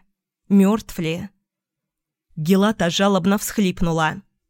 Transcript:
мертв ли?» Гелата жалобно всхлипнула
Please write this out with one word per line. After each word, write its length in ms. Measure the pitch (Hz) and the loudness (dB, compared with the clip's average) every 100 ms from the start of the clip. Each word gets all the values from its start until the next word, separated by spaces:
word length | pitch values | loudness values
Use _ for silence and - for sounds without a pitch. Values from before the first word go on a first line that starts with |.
| _ _ _ _ - | _ _ _ _ 2
мертв 480 | 196 190 220 - - | 4 4 2 -4 -8
ли?» 320 | 160 170 202 _ _ _ _ _ _ _ _ _ _ - | -6 -6 -10 _ _ _ _ _ _ _ _ _ _ -8
Гелата 540 | 156 190 202 220 175 | 0 2 2 0 -2
жалобно 480 | 165 202 190 175 208 | 0 0 0 0 -2
всхлипнула 840 | - - 190 180 170 165 156 196 - _ _ | -2 -2 -2 -2 -2 0 -2 -4 -14 _ _